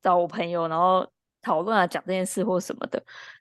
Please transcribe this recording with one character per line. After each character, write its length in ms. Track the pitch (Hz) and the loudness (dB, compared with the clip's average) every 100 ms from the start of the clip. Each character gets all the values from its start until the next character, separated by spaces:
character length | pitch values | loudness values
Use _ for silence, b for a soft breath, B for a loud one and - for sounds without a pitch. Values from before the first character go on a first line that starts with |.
找 160 | 196 180 | 2 2
我 100 | 175 | 2
朋 200 | 175 170 | -2 -4
友， 200 | 170 165 | -2 -2
然 100 | 160 | 2
后 300 | 180 185 - _ _ _ | 4 4 0 _ _ _
讨 200 | - 160 | -2 -2
论 140 | 185 220 | 2 2
啊， 80 | 175 | 2
讲 160 | 156 - | 0 -4
这 60 | |
件 120 | 185 185 | -2 -2
事 180 | - | -2
或 160 | 190 185 | 0 -2
什 160 | - - | -2 -8
么 100 | - | -6
的。 140 | - - B B B | -6 -8 B B B